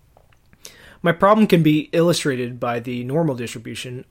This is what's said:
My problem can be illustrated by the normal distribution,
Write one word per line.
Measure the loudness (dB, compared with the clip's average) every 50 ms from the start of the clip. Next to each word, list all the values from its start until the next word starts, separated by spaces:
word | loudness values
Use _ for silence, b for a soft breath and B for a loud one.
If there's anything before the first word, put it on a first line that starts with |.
| _ _ _ _ _ _ _ _ _ _ B B B B B B B B B B -2
My | -2 0
problem | 2 4 4 6 6 4
can | 4 4 4 4
be | 4 2 2 0 0 0
illustrated | 2 2 2 2 0 0 -2 -2 -4 -4 -8 -8 -6
by | -6 -4 -4 -6
the | -6 -8 -8 -8 -6
normal | -4 -2 -2 -2 -2 -4
distribution, | -6 -8 -10 -12 -12 -14 -14 -12 -12 -12 -12 -14 -16 -16 _